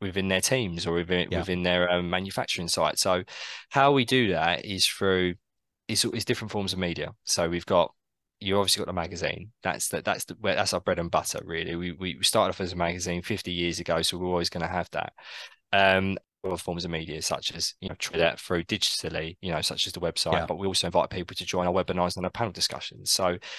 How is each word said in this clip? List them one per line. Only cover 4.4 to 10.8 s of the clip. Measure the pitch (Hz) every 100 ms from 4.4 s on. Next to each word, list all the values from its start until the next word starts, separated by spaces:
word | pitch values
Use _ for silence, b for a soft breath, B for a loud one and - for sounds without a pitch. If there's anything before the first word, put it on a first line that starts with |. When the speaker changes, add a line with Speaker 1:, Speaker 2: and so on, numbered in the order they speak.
| 85 85 -
Speaker 1:
is | 95 -
through, | - 98 92 90 90 _ _ _ _ -
is, | 110
is | 120 113 -
different | 117 107
forms | 107 98
of | 92
media. | 90 80 - -
So | - - 85
we've | 85 -
got, | 92 85 _ _ _ _ -
you | 101 98
obviously | 95 -
got | 76
the |
magazine. | 92 82 87 - - 107 _
That's | 92 67 -
the, | 80
that's | - - -
the, | 92
where, | 104 -
that's | 95
our | 90